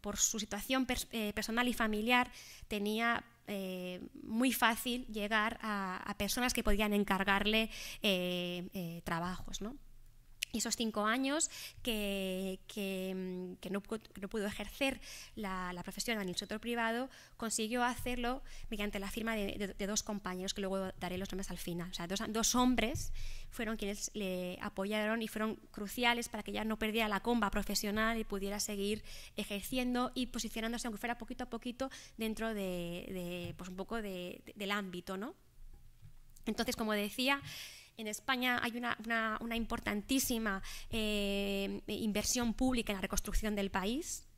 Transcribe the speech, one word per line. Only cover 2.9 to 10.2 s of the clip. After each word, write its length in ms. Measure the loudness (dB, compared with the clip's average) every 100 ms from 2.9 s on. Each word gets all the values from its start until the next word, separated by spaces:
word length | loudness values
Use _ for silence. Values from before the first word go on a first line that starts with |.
| 2 2 2 -2 -18 -8
eh, 580 | -4 -4 -4 -6 -6 -10 -12
muy 300 | -4 4 4
fácil 520 | 6 6 4 0 -2 -2
llegar 500 | -4 2 4 2 0
a, 340 | -2 0 0 -4
a 200 | -6 -2
personas 380 | 0 2 2
que 80 | 4
podían 300 | 6 6 6
encargarle, 800 | 4 6 4 6 4 6 4 2 -2 -10 -2
eh, 680 | 2 2 2 0 -2 -4 -6
eh, 300 | -6 -6 -6
trabajos, 580 | -2 0 0 -4 -6 -6
¿no? 140 | -6 -8 -14 -18 -20 -20